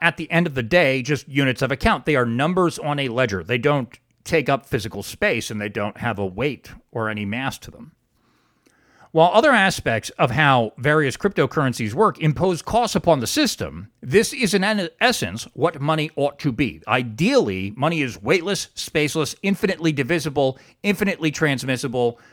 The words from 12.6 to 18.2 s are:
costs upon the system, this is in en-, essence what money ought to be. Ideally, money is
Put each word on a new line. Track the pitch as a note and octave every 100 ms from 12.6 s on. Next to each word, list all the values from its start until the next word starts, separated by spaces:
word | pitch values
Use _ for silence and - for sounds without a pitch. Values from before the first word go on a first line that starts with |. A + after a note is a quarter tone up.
costs | - G#3+ A#3
upon | F#3 E3+ D3
the | A2
system, | - C#4 - D#2+ D#2 G#2 _
this | B2 F3 A3+
is | C#4+ G#3+
in | G3+
en-, | G3 G#3+ E3+ -
essence | A#3 - F#2 G#2+ -
what | - D#3+ D#3
money | C#3+ D#3 D3+
ought | - C#3 -
to | D3
be. | A2+ B2+ D#2 -
Ideally, | B2+ B2 G#2+ F#3+ C4+ C3 F#2+ G2 G#2
money | D3 E3
is | C3 F#2